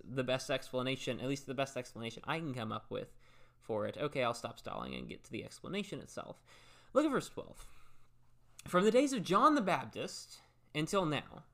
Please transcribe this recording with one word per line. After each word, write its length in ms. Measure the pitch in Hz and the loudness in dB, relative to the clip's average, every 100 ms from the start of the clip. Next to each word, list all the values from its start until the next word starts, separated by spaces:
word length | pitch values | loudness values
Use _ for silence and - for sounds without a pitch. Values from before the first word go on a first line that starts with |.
| - | -8
the 180 | 131 | -2
best 260 | 127 131 - | 0 0 0
explanation, 720 | 135 - 127 127 131 - 117 | -2 0 -2 0 0 -2 -2
at 80 | 123 | -2
least 180 | 139 - | -4 -4
the 80 | |
best 240 | 131 135 - | -2 -2 -4
explanation 440 | 127 - 117 - - | -8 -8 -8 -8 -4
I 120 | 160 | -4
can 140 | 165 | -2
come 180 | 127 110 | -4 -4
up 200 | 110 - | -4 -4
with 180 | 104 - - - - - - | -6 -6 -12 -20 -20 -20 -14
for 240 | - 110 107 | -4 -2 -2
it. 100 | 104 | -2
Okay, 240 | 143 143 | -2 0
I'll 120 | 120 | 0
stop 240 | 117 117 117 | 0 -4 -8
stalling 360 | - 98 - | -8 -6 -6
and 140 | 64 62 | -6 -8
get 160 | - | -12
to 80 | - | -10
the 100 | 110 | -8
explanation 580 | - - - 190 202 143 | -8 -10 -8 -6 -4 -8
itself. 420 | 87 - - - - - - - - | -10 -10 -10 -12 -18 -20 -20 -20 0
Look 140 | 240 302 | 4 4
at 40 | |
verse 200 | 240 - | 2 -2
twelve. 360 | - - - - - - - - - - - - - - | -8 -12 -12 -16 -16 -16 -18 -20 -20 -20 -20 -20 -16 0
"From 160 | 175 | 4
the 60 | 208 | 6
days 240 | 233 285 | 6 6
of 80 | 254 | 2
John 300 | 143 190 285 | 4 8 8
the 80 | 294 | 8
Baptist 760 | 196 156 117 - 147 - - - - _ - | 4 2 0 -6 -6 -6 -12 -18 -20 _ -6
until 320 | 147 156 202 170 | -2 2 4 4
now." 380 | 139 - - - | 2 -2 -12 -18